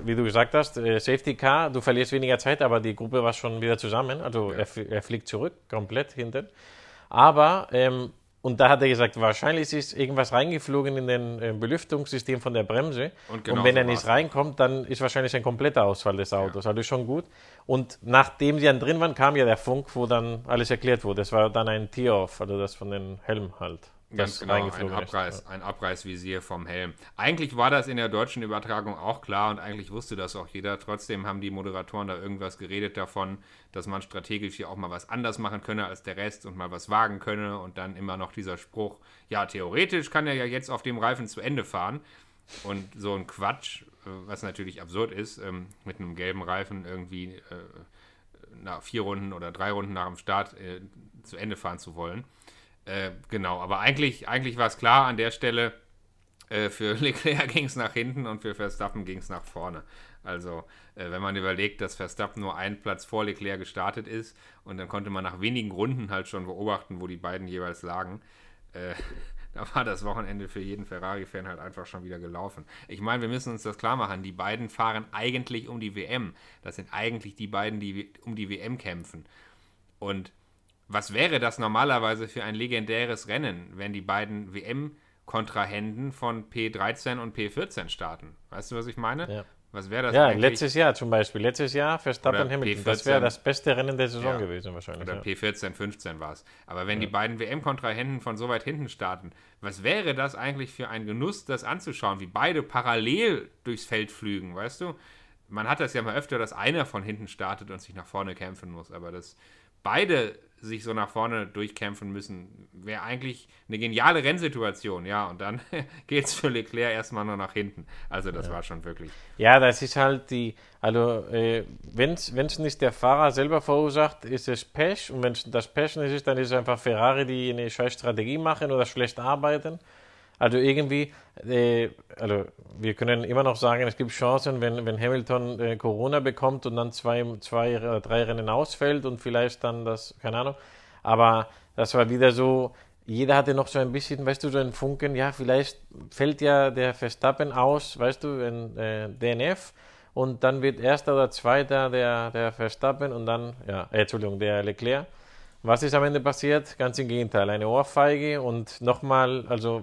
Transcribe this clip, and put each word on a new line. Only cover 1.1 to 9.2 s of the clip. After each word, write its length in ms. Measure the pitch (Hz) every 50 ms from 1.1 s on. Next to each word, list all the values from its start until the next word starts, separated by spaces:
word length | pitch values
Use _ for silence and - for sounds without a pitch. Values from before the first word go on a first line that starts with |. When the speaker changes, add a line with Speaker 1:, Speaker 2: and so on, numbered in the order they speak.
| 131 135 - 151 131
Speaker 1:
Car, 340 | - 135 135 139 156 165 151
du 80 | 127 127
verlierst 300 | - 139 123 123 127 -
weniger 260 | 139 135 131 127 127 120
Zeit, 240 | - 135 147 147
aber 180 | 147 123 117 117
die 160 | 110 113 104
Gruppe 280 | - 117 110 123 127 117
war 100 | 117 113
schon 260 | - - 120 113 113
wieder 160 | 113 117 117 110
zusammen. 440 | - 110 104 120 135 127 135 156
Also 300 | 170 131 113 113 107 98
Speaker 2:
Ja. 80 | - 104
Speaker 1:
er 60 | 104 -
fl-, 200 | - 113 107 -
er 100 | 110 104
fliegt 260 | - - 117 110 - -
zurück, 260 | - 104 131 175 - - _ _
komplett 420 | - 110 104 90 107 127 147 -
hinten. 360 | - 131 120 113 113 135 208 - - - - - - - - - - - - _
Aber, 600 | - 120 131 151 139 147 151 160 180 190 - -
ähm, 400 | - 123 127 131 127 127 123 - - _ _ _ _ _ -
und 160 | 131 120 107
da 100 | 135 127
hat 120 | 143 135 139
er 60 | 135
gesagt, 300 | 127 117 120 113 -
wahrscheinlich 540 | 117